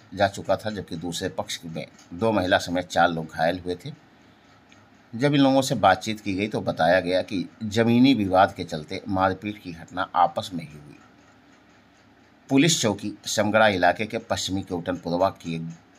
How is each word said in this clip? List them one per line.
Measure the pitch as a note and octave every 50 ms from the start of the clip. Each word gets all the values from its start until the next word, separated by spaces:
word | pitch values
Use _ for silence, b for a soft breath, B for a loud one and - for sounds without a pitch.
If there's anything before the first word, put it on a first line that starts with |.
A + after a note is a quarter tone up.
| - - -
जा | F#2+ G2+ G2
चुका | - - E2+ - F#2+
था, | F#2 - G#2+
जबकि | G#2+ G2 F2 - F#2+
दूसरे | D#2+ E2 F2 E2+ - G2 F2+
पक्ष | - - G2 - - - -
में | E2 D#2+ D#2+ C#2 - - - - _ F2
दो | F2 A2 A2+ A2
महिला | G2+ F2+ F2+ F#2+ F#2
समेत | - F2+ F2 F2+ F2
चार | - - F2+ F2 F2
लोग | E2+ D#2+ D#2+
घायल | D#2+ - D#2+ D#2+ E2 F#2 F2+
हुए | E2+ F2+ F2 E2+ -
थे। | D3 - - _ _ _ _ _ _ _ _ _ _ _ _ _ _ - _ _ _ _ _ _ _ -
जब | A2+ C3+ C#3+ D3
इन | C#3+
लोगों | C#3 C3+ C3 C3+ C3+
से | C3+ C#3
बातचीत | A2 F#2+ F#2+ F#2 - - A2 G#2+ G#2+
की | - G#2 F#2+
गई, | F#2 G#2 G#2+
तो | G#2+ A#2
बताया | F#2 G2 - - D#2 E2 F2+ F#2
गया | F2 F2 F2+ F#2 F2+
कि | - A2 F2+ E2 - - _ A2+
जमीनी | G#2+ F#2+ A2+ A2+ A2+ A#2 A#2+ B2+ C#3 C3+
विवाद | A2 G2+ F#2 F#2 F#2 G2 G2+ -
के | - F2
चलते | E2 F2 D#2 D2+ - F#2+ F#2+ - -
मारपीट | G2 F#2+ F#2 F#2+ F#2+ F#2 - G#2 G2+ - -
की | F#2 E2+
घटना | E2 E2 - F2+ F#2 F#2+ - -
आपस | F#2 F2 E2 - A#2 G#2+ G2+ F#2
में | E2 D2+
ही | C#2+ D2+
हुई। | D2 D2 D2 - - - - _ _ _ _ _ _ _ _ _ _ _ _ _ _ _ _ _ _ _ _ _ _ _ _ _ _ _ -
पुलिस | C3+ C3+ D3+ E3+ - -
चौकी | - A2 G2 G2+ - G#2 - - -
समगड़ा | - - A2 G2+ G#2 G2+ A2 A2 G#2+
इलाके | G2+ F2+ F2 F2 F2+ - A2
के | G#2 - A2+
पश्चिमी | - - G2 F#2 - - F#2+ F#2+ F#2
केवटनपुरवा | - F#2 F2+ E2 F#2 F2 E2 - E2+ E2+ F2 F#2 G2
की | F#2 - - E2+ E2 E2 E2 E2 E2 - _ _ _